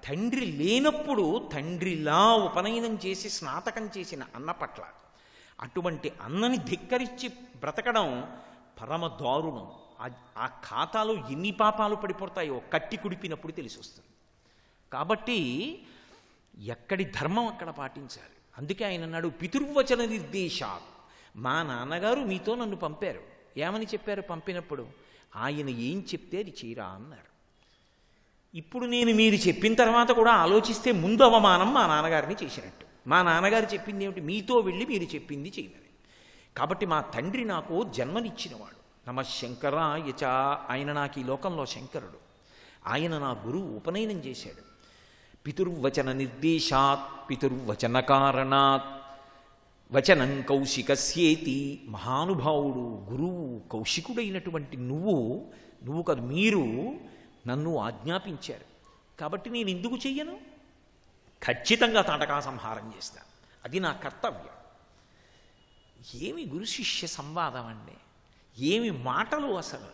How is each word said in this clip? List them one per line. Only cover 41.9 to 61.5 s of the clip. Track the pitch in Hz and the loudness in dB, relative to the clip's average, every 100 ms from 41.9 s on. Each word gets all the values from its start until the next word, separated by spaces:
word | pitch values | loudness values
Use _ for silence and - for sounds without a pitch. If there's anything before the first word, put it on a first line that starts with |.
| 151 101 - - _ _ - - - - | -10 -10 -18 -20 _ _ -20 -20 -14 -4
ఆయన | 123 165 156 | -2 -2 -2
నా | 139 | -4
గురువు, | 120 107 156 185 107 | -4 -4 -4 -4 -6
ఉపనయనం | 127 185 220 190 | -6 -4 -4 -6
చేశాడు. | 131 127 101 - - - - - - - - - - | -8 -12 -14 -18 -20 -20 -20 -20 -20 -20 -20 -14 -10
"పితుర్వచన | 147 185 170 135 139 131 | -2 -2 0 0 0 0
నిర్దేశాత్ | 131 135 117 160 165 - 135 139 139 - - - | -2 -4 0 2 2 4 4 4 2 -4 -14 -8
పితుర్వచన | - 139 127 120 104 117 127 | -2 0 -2 -4 -2 2 2
కారణాత్ | 131 139 139 135 135 139 139 135 - - - - - - - _ _ _ _ | 6 6 6 2 2 6 6 4 0 -12 -16 -20 -20 -20 -20 _ _ _ _
వచనం | 139 131 185 131 139 | 2 8 8 6 0
కౌశికస్యేతి", | 127 139 135 - 123 139 - 170 165 156 151 135 139 143 - | 2 2 2 -2 2 2 2 4 6 6 2 -2 -2 -6 -10
మహానుభావుడు, | 104 120 131 170 185 135 151 143 123 120 107 98 | -10 -2 0 0 0 2 2 0 -2 -6 -8 -8
గురువు, | 123 170 180 147 117 - | -4 -4 -4 -6 -8 -8
కౌశికుడైనటువంటి | 110 110 - 165 240 220 190 180 160 139 131 | -6 -2 -4 -4 -4 -4 -4 -6 -6 -8 -8
నువ్వు, | 123 147 196 165 113 156 - - - - | -6 -2 2 2 2 -4 -8 -20 -20 -16
నువ్వు | 120 156 | -8 -4
కాదు, | 175 139 | 0 -2
మీరు | 120 151 214 208 123 117 202 311 - - - - 120 | 0 2 4 4 2 -2 -4 -8 -14 -20 -20 -14 -6
నన్ను | 127 156 156 | -4 -2 -2
ఆజ్ఞాపించారు | 107 107 117 180 196 147 - 110 - _ _ _ _ - | -2 -6 -4 -4 -4 -10 -10 -12 -14 _ _ _ _ -10
కాబట్టి | 156 190 240 | -8 -6 -6
నేను | 240 208 | -4 -2
ఎందుకు | 180 220 247 | -2 -4 -4
చెయ్యను? | 277 269 302 381 - - _ _ _ _ _ _ _ _ | -4 -4 -6 -10 -16 -20 _ _ _ _ _ _ _ _
ఖచ్చితంగా | - | -4